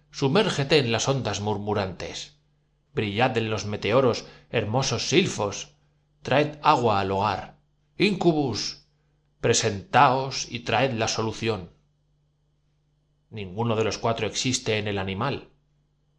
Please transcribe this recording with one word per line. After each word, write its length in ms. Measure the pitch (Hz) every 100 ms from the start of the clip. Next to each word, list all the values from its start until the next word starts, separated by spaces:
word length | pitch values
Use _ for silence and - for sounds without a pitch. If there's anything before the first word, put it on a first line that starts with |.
| _
sumérgete 680 | - 139 175 190 - 139 160
en 120 | 120
las 160 | 113 -
ondas 320 | 139 110 101
murmurantes. 1040 | 104 101 101 104 95 87 82 - - _ _ _ _ _ _
Brillad 420 | - 107 101 127 117
en 100 | 110
los 160 | 107 101
meteoros, 600 | 104 98 123 127 104 - - -
hermosos 580 | 123 104 120 - 113 -
silfos. 680 | 156 196 - 101 - - _ _ _ _ _
Traed 380 | - 135 147 -
agua 380 | - - 117 101
al 120 | 98
hogar. 460 | 95 104 92 - - _ _ _ -
Incubus, 880 | 196 180 175 151 135 - - - _ _ _ _ _ _
presentaos 1080 | 120 - 117 101 - 123 139 131 135 - -
y 100 | 120
traed 340 | 120 110 135
la 140 | 113 110
solución. 640 | - 110 107 113 101 87 _ _ _ _ _ _ _ _ _ _ _ _ _ _ _ _
Ninguno 460 | 107 95 98 117 110
de 80 |
los 140 | 107 -
cuatro 300 | 117 113 104
existe 500 | - 127 127 - 107
en 100 | 104
el 120 | 98
animal. 500 | 95 95 131 110 - _ _ _ _ _ _